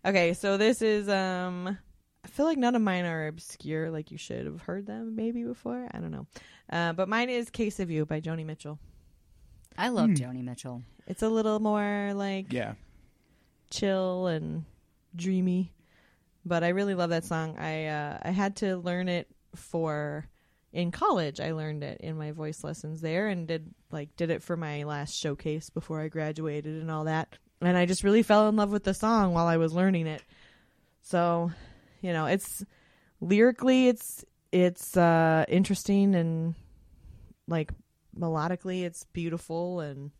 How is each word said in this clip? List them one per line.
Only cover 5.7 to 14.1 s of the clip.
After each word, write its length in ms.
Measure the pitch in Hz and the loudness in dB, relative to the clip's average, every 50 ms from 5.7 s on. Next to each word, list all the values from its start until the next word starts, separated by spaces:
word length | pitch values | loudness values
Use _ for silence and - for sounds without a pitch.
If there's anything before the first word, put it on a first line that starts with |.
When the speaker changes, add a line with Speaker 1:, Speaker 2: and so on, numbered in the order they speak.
| 240 247 247 - | -8 -8 -8 -10
Speaker 1:
I 80 | - - | -10 -10
don't 120 | 170 160 | -8 -8
know. 140 | 156 135 147 _ _ - - - - - _ - | -8 -10 -12 _ _ -20 -20 -20 -20 -20 _ -8
Uh, 220 | - 170 170 170 165 | -4 -2 -2 -2 0
but 160 | 175 190 190 | -2 -2 0
mine 200 | 214 233 240 254 | 0 -2 0 0
is 200 | 247 240 233 - | -2 -4 -4 -6
Case 280 | - - 226 208 - - | -4 -2 -2 -2 -2 -4
of 100 | 190 170 | -4 -2
You 140 | 165 156 151 | 0 -2 -2
by 120 | 151 156 156 | -2 -2 -4
Joni 220 | 156 160 160 165 156 | -4 -4 -6 -6 -6
Mitchell. 340 | 156 160 - - 147 151 147 - - - - _ - _ _ _ _ - - - - - - - _ - | -10 -12 -12 -12 -14 -14 -14 -16 -20 -20 -20 _ -20 _ _ _ _ -20 -20 -20 -20 -20 -20 -20 _ -6
Speaker 2:
I 120 | - 220 254 | -4 -2 0
love 200 | 247 214 233 226 | 2 4 4 4
Speaker 3:
Hmm. 40 | 185 | 4
Speaker 2:
Joni 280 | 143 123 123 127 127 123 | 2 0 -4 -8 -8 -8
Mitchell. 380 | 123 120 - - 131 123 120 123 - - - _ | -8 -10 -10 -10 -10 -10 -12 -14 -16 -20 -20 _
Speaker 1:
It's 140 | - 208 - 220 | -12 -6 -2 0
a 60 | 220 | 0
little 300 | 226 220 220 214 214 214 | 2 2 2 2 2 2
more, 520 | 220 214 208 208 208 208 208 202 202 202 202 | 2 2 2 0 0 0 -2 -2 -2 -2 -4
like, 360 | 202 196 196 196 196 190 - 127 | -4 -4 -4 -4 -4 -6 -4 -4
Speaker 3:
Yeah. 200 | 123 110 107 107 - - - _ - _ _ _ _ _ _ _ _ _ _ _ _ _ _ | -4 -4 -6 -8 -12 -16 -20 _ -20 _ _ _ _ _ _ _ _ _ _ _ _ _ _
Speaker 1:
chill 580 | - - 214 196 190 190 190 185 | -6 -2 0 0 0 0 0 -2